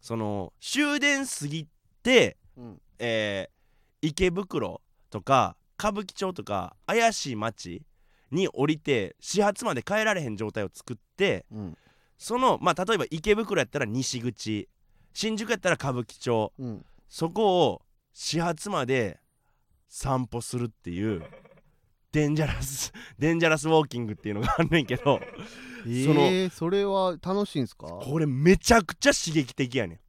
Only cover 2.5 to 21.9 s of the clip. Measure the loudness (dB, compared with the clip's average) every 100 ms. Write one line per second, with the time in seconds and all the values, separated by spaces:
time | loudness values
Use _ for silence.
2.5 | -20 -18 -18 _ _ -2 0 0 -2 -6
3.5 | _ _ _ _ _ -4 0 0 0 -6
4.5 | -4 -6 -8 _ _ _ -12 2 2 2
5.5 | -4 _ _ -4 -2 -8 -6 -6 -6 -6
6.5 | -6 -6 -12 -2 2 2 0 -6 -4 -4
7.5 | -6 -12 -14 -16 _ _ _ _ 0 0
8.5 | 2 0 0 0 0 -2 -8 -6 2 2
9.5 | 2 -2 -4 -2 0 0 0 -2 -4 -6
10.5 | -4 -6 -8 -14 -14 _ _ 0 0 -6
11.5 | -12 -12 -12 _ _ _ _ -6 0 2
12.5 | 2 0 0 0 0 -2 -4 0 0 2
13.5 | -2 -2 -2 -4 -2 -4 -4 -6 -6 -6
14.5 | -6 -6 _ _ _ _ -6 -4 -2 -2
15.5 | -2 0 0 0 -4 -6 -8 0 0 0
16.5 | _ -10 -10 -14 -20 _ -4 -4 2 2
17.5 | 6 4 2 _ _ _ -12 -4 -2 -2
18.5 | -4 -2 -2 0 0 0 -6 _ _ _
19.5 | _ _ _ _ -8 -2 0 -2 -6 -6
20.5 | -6 -6 -8 -8 -4 -2 -2 -6 -18 -20
21.5 | -20 _ _ _